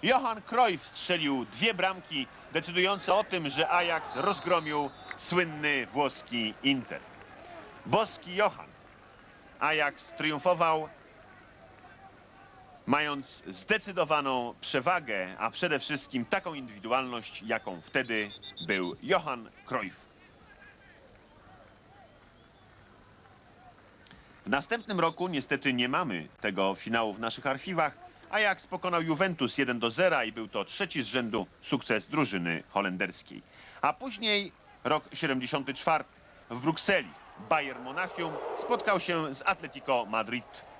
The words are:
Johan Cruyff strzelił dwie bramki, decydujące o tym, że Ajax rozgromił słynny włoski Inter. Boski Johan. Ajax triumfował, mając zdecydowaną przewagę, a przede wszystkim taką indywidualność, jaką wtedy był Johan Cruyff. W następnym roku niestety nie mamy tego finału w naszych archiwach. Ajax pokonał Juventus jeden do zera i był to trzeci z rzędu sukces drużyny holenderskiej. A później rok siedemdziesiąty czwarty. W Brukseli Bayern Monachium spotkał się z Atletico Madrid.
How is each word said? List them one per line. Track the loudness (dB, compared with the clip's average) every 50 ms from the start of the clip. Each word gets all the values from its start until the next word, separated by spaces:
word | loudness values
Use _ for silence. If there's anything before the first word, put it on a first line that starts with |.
| 4
Johan | 6 4 4 4 0 -4 -4
Cruyff | -6 -2 4 6 6 6 4 0 -4
strzelił | -10 -8 -8 0 0 2 2 4 2 2 0 0
dwie | -4 -4 0 2 2 2
bramki, | 4 2 2 0 -2 -8 -8 -6 -6 -6 -6 -10 -20 -20 -4 -4
decydujące | -4 -2 0 2 2 4 4 4 2 2 4 4
o | 4 4
tym, | 2 0 -2 -2 0
że | 2 2 2 4
Ajax | 4 4 4 4 2 0 -2 -4 -4
rozgromił | 0 2 2 2 0 2 2 2 2 2 2 0 0 0 -2 -4 -10 -14 -14 -8
słynny | -4 -2 2 2 2 2 2 -2 -2 0 0 2 0 0
włoski | -2 0 0 0 0 0 -4 -10 -6 -4 -2 -2 -2 -4 0 2
Inter. | 2 2 2 0 -6 -10 -12 -12 -14 -20 -20 -20 -18 -18 -18 -18 -16 -16 -16 -16 -16 -18 -14 -2
Boski | 2 2 2 2 2 -2 -12 -12 -8 0
Johan. | 2 2 2 2 -2 -16 -16 -18 -20 -20 -20 -20 -20 -20 -20 -20 -20 -20 -20 -20 -20 -20 -20 -6 -2
Ajax | 0 2 2 4 2 0 0 -4 -14 -14
triumfował, | -6 -2 0 0 0 2 4 4 4 6 6 4 4 2 0 -4 -10 -18 -20 -20 -20 -20 -20 -20 -20 -20 -20 -20 -20 -20 -20 -20 -20 -20 -20 -20 -20 -20 -20 -20 -20 -20 -20 -20 -20 -20 -20 -20 -20 -20 -20 -20 -20 -14 0
mając | 2 2 2 4 0 -2 -4 -6 -8 -12 -10 -10
zdecydowaną | -10 -8 -8 0 0 0 0 0 -4 0 0 2 4 4 2 4 2 2 2 0 -2 -6 -8
przewagę, | -8 -2 -2 0 2 2 0 0 0 -2 -2 -2 -2 -4 -4 -4
a | -4 -4
przede | -2 -2 0 0 0 0
wszystkim | 0 -2 -4 -4 -6 -4 -2 -4 0
taką | 0 -2 -2 -2 -4 -8
indywidualność, | -8 -10 -12 -14 -10 -2 0 0 0 0 0 -6 -8 -8 -8 -12 -12
jaką | -4 -2 -2 -2 -2 -6 -10 -10
wtedy | -12 -4 -2 -2 0 0 0 -2 -2 -2 -6 -14 -16 -14 -12 -10 -4
był | -2 0 0 0 -2 -4 -6
Johan | -2 0 0 2 2 -2 -6 -6 -8 -16 -18 -20 -10
Cruyff. | -4 -4 -4 -4 -4 -10 -14 -20 -20 -20 -20 -20 -20 -20 -20 -20 -20 -20 -20 -20 -20 -20 -20 -20 -20 -20 -20 -20 -20 -20 -20 -20 -20 -20 -20 -20 -20 -20 -20 -20 -20 -20 -20 -20 -20 -20 -20 -20 -20 -20 -20 -20 -20 -20 -20 -20 -20 -20 -20 -20 -20 -20 -20 -20 -20 -20 -20 -20 -20 -20 -20 -20 -20 -20 -20 -20 -20 -20 -20 -20 -20 -20 -20 -20 -20 -20 -20 -20 -20 -20 -20 -20 -20 -20 -14 -2
W | 0
następnym | 0 0 0 0 -4 -4 -2 -4 0 2
roku | 2 2 2 0 -4
niestety | -2 -2 -4 -2 -2 -4 0 2 0 2
nie | 2 2 2
mamy | 2 2 0 0 -2 -4 -6 -8 -14 -4
tego | -4 -2 2 2 2 2 2
finału | -2 -4 0 2 2 2 2 0
w | -2
naszych | -4 -4 -4 -2 -2
archiwach. | -2 -2 -2 -4 -4 0 0 0 0 -2 -8 -20 -20 -20 -20 -14 -4
Ajax | 0 2 2 2 2 0 -4
pokonał | -10 -8 -4 -2 0 2 2
Juventus | 2 2 2 2 2 2 2 0 0 0 2
jeden | 2 2 2 2 0
do | 0 0
zera | 2 4 4 4 6 4 2
i | 0
był | -4 -6 -8
to | -4 -2 -4 -4
trzeci | -2 -2 -4 -4 -2 -2 -4 -4
z |
rzędu | 0 0 0 0 0 0 -2 -2 -4 -10 -14
sukces | -4 -2 -2 -2 2 0 0 0 0
drużyny | 0 0 0 2 2 0 0 0 0 0 -2 -4 -2
holenderskiej. | 0 0 0 0 0 -2 -2 -4 -4 -10 -16 -14 -16 -18 -18 -18 -20 -20 -20 -20 -8 0
A | 0 0 0
później | 0 -6 -10 -8 -2 2 2 2 2 2 -2 -8 -16 -20 -20 -20 -6 0
rok | 2 2 2 0 -4 -8
siedemdziesiąty | -2 0 2 2 0 0 0 -2 -2 -2 -2 -6
czwarty. | -2 2 2 2 2 2 -4 -14 -20 -20 -20 -20 -20 -12 -10
W | -8 -2
Brukseli | 0 0 0 2 2 4 4 2 2 -2 -12 -18 -20 -20 -18 -18 -2 0
Bayern | 0 0 2 -2 -6 -8 -8
Monachium | -6 -4 -4 -4 -4 -4 -4 -4 -4 -4 -6 -6 -6 -6
spotkał | -6 -2 -2 -2 0 2 2 2 2
się | 2 0 0 0 0 -2 -6
z | -2 0
Atletico | -2 -2 -2 -4 -12 -12 -10 0 2 2 2 2
Madrid. | 2 0 0 0 0 -2 -6 -6 -8 -18 -18 -18 -18 -20